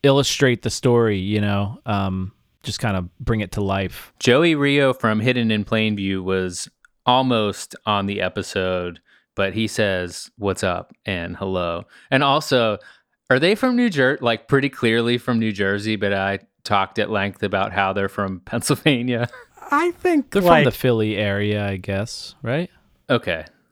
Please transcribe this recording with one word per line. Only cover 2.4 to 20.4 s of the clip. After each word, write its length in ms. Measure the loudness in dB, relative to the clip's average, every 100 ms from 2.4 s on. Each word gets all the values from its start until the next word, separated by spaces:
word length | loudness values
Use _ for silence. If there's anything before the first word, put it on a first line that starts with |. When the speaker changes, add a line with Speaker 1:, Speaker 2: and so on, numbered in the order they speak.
| _ _
Speaker 1:
just 160 | -10 -6
kinda 300 | -2 -2 -4 _
bring 220 | -2 -2
it 100 | -2
to 80 | -4
life. 520 | -2 -2 -4 -8 -20 _
Speaker 2:
Joey 340 | 4 4 4
Rio 380 | 4 2 4 2
from 260 | 2 0 2
Hidden 320 | 2 2 0
in 140 | 0
Plain 320 | 0 0 0 -2
View 260 | -2 -4
was 460 | -2 -2 -2 -6 -12 _ _ _
almost 720 | 2 4 4 2 0 -4 -12 -8 -2
on 200 | 0 0
the 140 | -2
episode, 800 | -4 -4 -4 -2 -2 -2 -4 -10 _ _ _
but 180 | -4 -2
he 140 | -2 -4
says, 640 | 0 0 0 -4 -8 -16 _
"What's 240 | -4 -2
up?" 280 | -2 -2 -8 -14
and 320 | -8 -6 -6 -8
"Hello." 480 | -4 -4 -4 -6 -10 -20 _
And 120 | 0
also, 540 | 2 0 2 2 2 -2 -8 _ _ _ _
are 100 | 2
they 160 | 2
from 220 | 2 0 2
New 140 | 2
Jer-, 260 | 2 2 2
like, 260 | -2 -2 2
pretty 220 | 2 2
clearly 480 | 0 2 2 2 0
from 200 | 0 0
New 140 | 0
Jersey, 440 | 0 0 0 -2 -2
but 180 | 0
I 240 | 0 -2 -4 _ _
talked 340 | -2 0 0 -2
at 120 | -2
length 320 | -2 -4 -4
about 280 | -4 -2 -2
how 200 | 0 0
they're 160 | 0 -4
from 320 | -2 -6 -6
<laughs> 40 | -6
Pennsylvania. 840 | -6 -2 0 2 0 -2 -2 -4 -8 -20 _ -2
Speaker 3:
I 200 | 0 0
think, 380 | 0 0 0 0
Speaker 1:
They're 80 | 0